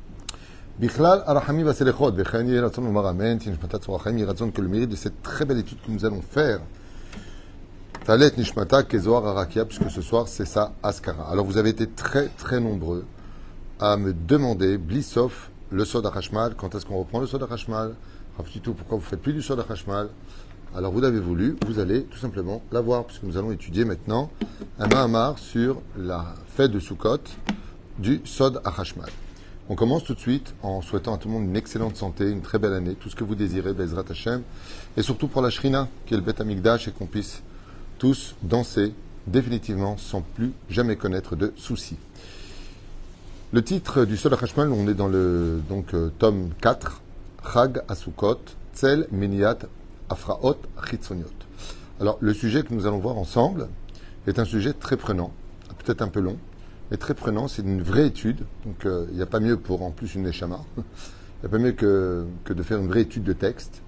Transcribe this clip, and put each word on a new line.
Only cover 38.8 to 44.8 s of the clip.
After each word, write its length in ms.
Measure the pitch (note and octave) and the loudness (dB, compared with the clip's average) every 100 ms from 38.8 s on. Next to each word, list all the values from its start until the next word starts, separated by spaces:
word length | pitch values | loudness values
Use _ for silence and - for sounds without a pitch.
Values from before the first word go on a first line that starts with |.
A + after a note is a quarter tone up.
| G#2 - - - - | 0 0 -12 -12 0
définitivement 680 | A2+ A#2+ A#2 - G2 G2 G2+ | 2 4 0 -2 0 0 -2
sans 240 | - G2 | -4 -4
plus 320 | E2 - A#2+ - - | -4 -4 -4 -4 -4
jamais 280 | F#2+ A#2+ G#2+ | 2 2 2
connaître 400 | G2+ F#2 - E2 | 0 -2 -2 -2
de 160 | G#2 - | -2 -2
soucis. 400 | - A#2+ - D#2 - - - - - - - - - - - - - - - | -6 -6 -6 -12 -14 -18 -16 -16 -14 -12 -14 -14 -14 -12 -12 -14 -14 -14 2
Le 100 | A#2 | 2
titre 420 | A2+ F#3 - C#3 | 4 0 2 4
du 120 | A2 G#2 | 4 4
Sod 180 | D3 | 4
HaChashmal, 380 | B2+ A#2+ - D3 | 4 2 2 2
on 160 | A#2 | 4